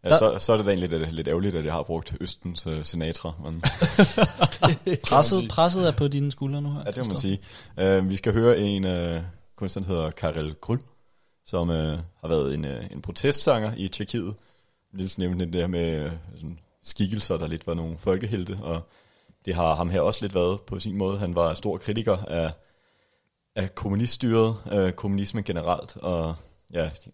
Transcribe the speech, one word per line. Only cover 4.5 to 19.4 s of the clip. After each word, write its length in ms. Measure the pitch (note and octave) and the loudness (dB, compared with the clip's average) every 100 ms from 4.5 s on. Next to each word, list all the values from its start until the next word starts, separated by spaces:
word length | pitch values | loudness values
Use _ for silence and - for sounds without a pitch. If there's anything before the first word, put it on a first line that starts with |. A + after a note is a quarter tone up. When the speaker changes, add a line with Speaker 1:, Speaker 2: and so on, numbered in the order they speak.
| - | 4
Speaker 3:
kan 160 | D#3+ D#3+ - | 4 4 0
man 120 | F3 | -2
Speaker 2:
Presset, 340 | - C3+ D3 F#3+ | 4 6 6 2
Speaker 3:
sige. 120 | A2+ | 0
Speaker 2:
presset 380 | - E3+ F#3 F3 | 2 4 4 2
er 40 | |
på 160 | - C#3+ | 4 0
dine 240 | C#3+ C#3+ | 2 -2
skuldre 300 | - C#3 C#3+ | -2 -4 -4
nu 80 | D3 | -4
her, 80 | D3 C#3+ | -4 -6
Speaker 1:
Ja, 60 | |
det 60 | A2 | -4
må 60 | |
man 140 | A#2 F#2+ | -4 -2
Speaker 2:
Christoffer. 20 | F#2+ G2 - - - - | 0 -2 -6 -20 -14 0
Speaker 1:
sige. 200 | F#2+ F#2+ | 4 4
Øh, 120 | F#2+ | 4
vi 60 | F#2+ | 0
skal 180 | A2+ | 2
høre 260 | A2 A#2 A#2+ | 4 6 6
en, 260 | G2+ G2+ F#2 | 4 0 0
øh, 360 | F2+ E2+ E2+ F2 - - - | 0 -2 -4 -6 -14 -20 -8
kunstner, 260 | F#2+ - | -6 -4
der 60 | F#2 | -2
hedder 200 | F2+ D#2 | -2 -2
Karel 440 | - E2+ D#2 D2+ D2+ | -2 -4 -2 -6 -8
Kryl, 180 | - B2 - _ _ _ _ _ - | -4 -4 -4 _ _ _ _ _ -4
som, 240 | F2+ E2+ | -2 0
øh, 300 | E2 D#2 D#2 E2+ _ | 0 0 -4 -8 _
har 60 | D#2+ | -2
været 260 | E2 C#2 | 0 2
en, 120 | D2 D2 | -2 -4
øh, 200 | B1+ - | -8 -10
en 100 | - | -12
protestsanger 720 | - - C3+ C#3+ - A#2+ G#2+ A#2+ | -10 -2 0 2 2 2 0 -4
i 100 | F#2+ | -6
Tjekkiet. 480 | - G#2 A#2+ F2+ G#2 _ _ _ _ _ | -6 -6 -6 -6 -10 _ _ _ _ _
Niels 240 | F#2+ F#2 - | -8 -8 -4
nævnte 280 | F2+ F2+ F2 | -2 -2 -2
det 80 | |
der 140 | F2 F2 | -2 -2
med, 180 | F2 E2 D#2 | 0 -2 -2
øh, 160 | D2 E2 - - | -4 -8 -12 -14
sådan 240 | D#2+ E2+ _ _ | -14 -14 _ _
skikkelser, 540 | - - G2 G#2+ - E2 | -10 -2 -2 -2 -2 -4
der 100 | D#2+ | -2
lidt 200 | D#2+ - | -6 -4
var 60 | |
nogle 240 | E2+ E2 E2 | -4 -4 -4
folkehelte, 600 | F#2+ F#2+ G#2+ G2+ F2+ G2 | 0 0 0 -4 -4 -8
og 200 | D#2+ E2 E2+ _ _ _ _ _ | -6 -6 -8 _ _ _ _ _